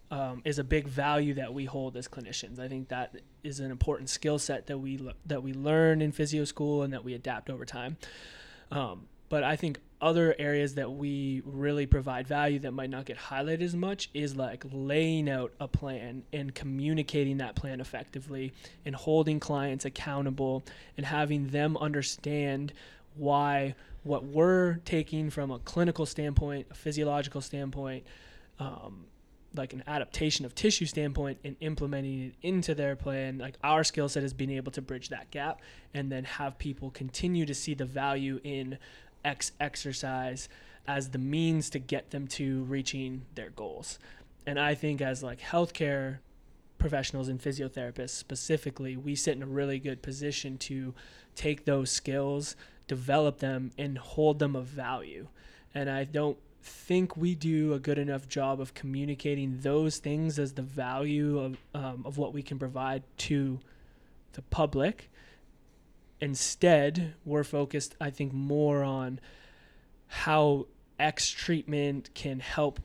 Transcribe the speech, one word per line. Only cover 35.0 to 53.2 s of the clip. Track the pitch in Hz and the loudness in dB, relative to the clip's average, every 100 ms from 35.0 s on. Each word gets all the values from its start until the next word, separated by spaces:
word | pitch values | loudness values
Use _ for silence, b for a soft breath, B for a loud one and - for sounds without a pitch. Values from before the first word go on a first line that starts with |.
| - | -8
that | 127 - | -10 -10
gap | 143 151 - B B B | -6 -4 -6 B B B
and | 143 135 | -6 -4
then | 131 | -4
have | 131 - 139 - | -4 -4 -4 -4
people | 147 131 135 | -6 -6 -8
continue | - 131 - 180 175 | -8 -8 -2 2 2
to | 147 | 2
see | 135 156 | -2 -4
the | 139 | -4
value | 131 135 139 139 135 131 | -4 0 2 2 0 -2
in | 143 135 131 127 B B B - | -4 -4 -4 -8 B B B -4
X | 147 139 - - | -2 -2 -4 -2
exercise | 147 - 143 131 135 131 127 131 - B B B - | -4 -2 -6 -4 -4 -4 -4 -6 -10 B B B -4
as | 139 131 | -4 -2
the | 131 | -2
means | 135 156 165 160 - | 0 2 4 2 0
to | 139 | -4
get | 127 - - | -2 -4 -2
them | 143 135 | -8 -6
to | - 135 131 | -2 0 0
reaching | 131 135 127 135 131 131 120 | 0 -2 -2 -4 -4 -8 -10
their | - 92 | -12 -12
goals. | - 101 - - - B B B - - | -10 -10 -8 -12 -14 B B B -10 -4
And | 143 | 2
I | 147 | 2
think | 147 151 139 | 2 0 0
as, | 131 131 | -2 -2
like, | 127 123 | -6 -8
healthcare | - 170 170 - 147 139 135 135 - - - - - - | 0 2 2 0 0 0 -2 -8 -14 -20 -20 -20 -10 -2
professionals | 156 143 131 135 131 | 2 2 0 -2 -2
and | 131 | -2
physiotherapists | 147 135 135 135 120 120 123 | -2 -4 -4 -6 -8 -6 -8
specifically, | - - 131 - 156 143 127 131 131 | -8 -8 -6 0 0 0 -6 -6 -4
we | 143 | -4
sit | 143 156 135 | 0 0 0
in | |
a | 135 | -2
really | 139 139 135 | 0 0 0
good | 139 127 | -4 -6
position | 143 135 147 135 139 131 | -8 -4 -4 -4 -6 -6
to | - 135 131 123 B B B | -6 -4 -6 -8 B B B
take | - 151 143 - | -4 -2 0 2
those | 139 131 | 2 2
skills, | - - 139 139 143 147 B B B - | 0 0 0 0 -2 -4 B B B -6
develop | 131 127 143 | -4 4 6